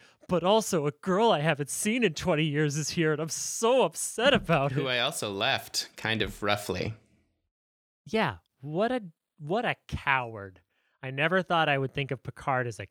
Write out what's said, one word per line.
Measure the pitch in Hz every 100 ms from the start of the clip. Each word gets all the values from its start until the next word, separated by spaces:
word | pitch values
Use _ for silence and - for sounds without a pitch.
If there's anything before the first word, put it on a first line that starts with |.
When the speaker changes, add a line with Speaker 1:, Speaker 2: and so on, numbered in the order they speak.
| - _ -
Speaker 1:
but | 175 175
also | 220 - 170 143
a |
girl | - 190 185 233
I | 156
haven't | 160 143 143
seen | - 208 247 202
in |
twenty | 147 180 156 160
years | 143 151 147
is | 143
here, | 170 156
and | 147
I'm | 160
so | - - - 226 262
upset | 175 - - - 262
about | 226 - 156 139
Speaker 2:
Who | 135 135
Speaker 1:
it. |
Speaker 2:
I | 123
also | 131 - 110
left, | 98 123 117 - - - -
kind | 110 110
of | 98 -
roughly. | 101 104 - 90 110 110 _ _ _ _ _ _ _ _ _ _ -
Speaker 1:
Yeah, | 220 165 85 _ _
what | 143 165 233
a, | 254 185 - _ -
what | 147 214 208
a | 135 -
coward. | - 143 135 120 110 98 92 _ _ _ _
I | 131
never | 135 160 185
thought | 175 170 151
I | 139
would | 135
think | 143 139
of | 131
Picard | - - - 127 120
as | 104
a | 98